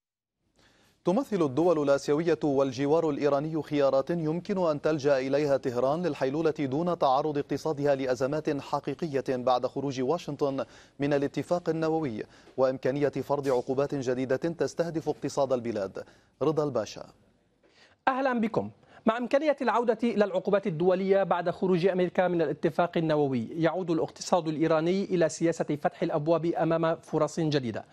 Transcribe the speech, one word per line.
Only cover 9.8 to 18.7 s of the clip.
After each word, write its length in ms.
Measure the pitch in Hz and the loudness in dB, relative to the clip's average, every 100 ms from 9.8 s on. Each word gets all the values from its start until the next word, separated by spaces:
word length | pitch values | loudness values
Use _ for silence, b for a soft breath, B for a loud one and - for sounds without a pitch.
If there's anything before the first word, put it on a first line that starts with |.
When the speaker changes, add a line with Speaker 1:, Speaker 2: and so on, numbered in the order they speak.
| 139 131 | -4 -2
Speaker 1:
واشنطن 640 | 127 175 - 139 143 135 113 B B - | -2 -2 -4 -4 -2 -2 -8 B B -4
من 140 | 143 | 0
الاتفاق 560 | 143 139 - - 175 175 | 0 0 -4 -2 -2 -2
النووي 540 | 160 160 160 151 104 - B B - | -2 -2 -2 -2 -6 -10 B B 0
وإمكانية 520 | 131 131 131 143 143 | 2 2 -2 0 0
فرض 380 | 135 127 143 139 | -2 -2 -2 0
عقوبات 480 | 123 131 131 143 143 | 0 0 0 0 -2
جديدة 400 | 127 127 127 131 | -2 -2 0 0
تستهدف 760 | 170 165 135 - 170 160 147 | -2 -2 -2 -2 -4 -4 -4
اقتصاد 440 | 147 143 - 135 | -4 -4 0 0
البلاد. 500 | 127 117 107 95 - b b b - | 0 -2 -4 -4 -8 b b b -4
رضا 220 | 139 156 | 0 0
الباشا. 420 | 147 113 104 - - _ _ _ _ _ b b b b - | 0 -2 -4 -8 -18 _ _ _ _ _ b b b b -2
Speaker 2:
أهلا 340 | 262 269 240 | 0 0 -2
بكم. 280 | 214 - 104 | -2 -2 -6